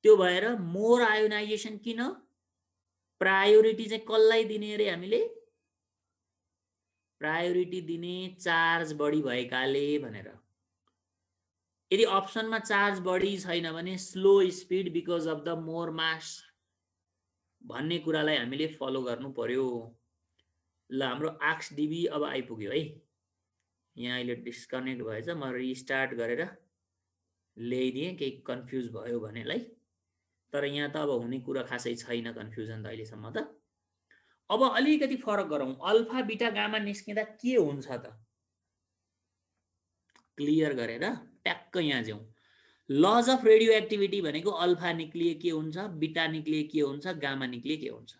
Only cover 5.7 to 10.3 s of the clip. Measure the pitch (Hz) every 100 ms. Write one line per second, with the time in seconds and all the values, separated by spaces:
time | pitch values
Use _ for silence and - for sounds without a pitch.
5.7 | _ _ _ _ _ _ _ _ _ _
6.7 | _ _ _ _ _ 151 160 175 180 180
7.7 | 185 160 170 175 180 185 185 180 165 165
8.7 | 165 160 151 147 151 139 123 123 127 131
9.7 | 139 143 147 127 107 101